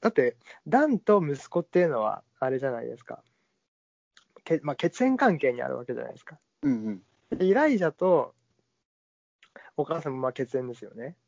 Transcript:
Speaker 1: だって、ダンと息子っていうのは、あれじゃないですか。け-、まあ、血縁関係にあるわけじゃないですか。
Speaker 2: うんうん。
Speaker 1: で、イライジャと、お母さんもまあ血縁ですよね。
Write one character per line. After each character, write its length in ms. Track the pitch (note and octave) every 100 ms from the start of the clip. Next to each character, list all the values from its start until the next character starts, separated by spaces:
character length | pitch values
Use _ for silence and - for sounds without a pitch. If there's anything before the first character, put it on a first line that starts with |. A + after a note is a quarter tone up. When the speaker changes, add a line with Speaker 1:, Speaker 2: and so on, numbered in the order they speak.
Speaker 1:
だ 100 | -
っ 20 |
て、 240 | A3 B2 - - - -
ダ 200 | A#3+ D4+
ン 140 | A#3+
と 200 | - G#3
息 260 | D#3 C#3 -
子 120 | -
っ 40 |
て 160 | C3 F3+
い 40 |
う 40 | F3
の 120 | B2+
は、 220 | G#2+ G2+ _ _
あ 100 | C3
れ 100 | C3
じ 80 | C3+
ゃ 40 |
な 120 | A#2+
い 40 | A#2+
で 100 | A#2+
す 80 |
か。 180 | - A2+ _ _ _ _ _ _ _ _ _ _ _ _
け-、 160 | - E3
ま 120 | C#3+
あ、 20 | C#3
血 280 | F3 -
縁 120 | B3+ C4
関 220 | C4+ E3
係 140 | C3+
に 100 | A#2+
あ 60 | B2+
る 80 | C3
わ 80 |
け 100 | A#2+
じ 60 | A#2+
ゃ 40 |
な 60 | A#2+
い 20 |
で 60 | -
す 60 |
か。 140 | - D#3 _ _
Speaker 2:
う 60 | D3
ん 340 | A#2+ - G3 _ _ _
う 20 |
ん。 40 | -
Speaker 1:
で、 60 |
イ 80 | F#3+
ラ 140 | G3+ D4+
イ 120 | B3
ジ 60 |
ャ 60 | E3+
と、 440 | - F#3 F3 B2+ _ _ _ _ _ _ _ _ _ _ _ _ - - -
お 80 |
母 160 | D3 E3
さ 100 | D#3
ん 40 |
も 40 | C3
ま 80 | C3
あ 40 |
血 240 | B2+ C3 C3+
縁 100 | B2+
で 80 |
す 100 | A#2
よ 80 | G#2
ね。 220 | G#2+ B2 F3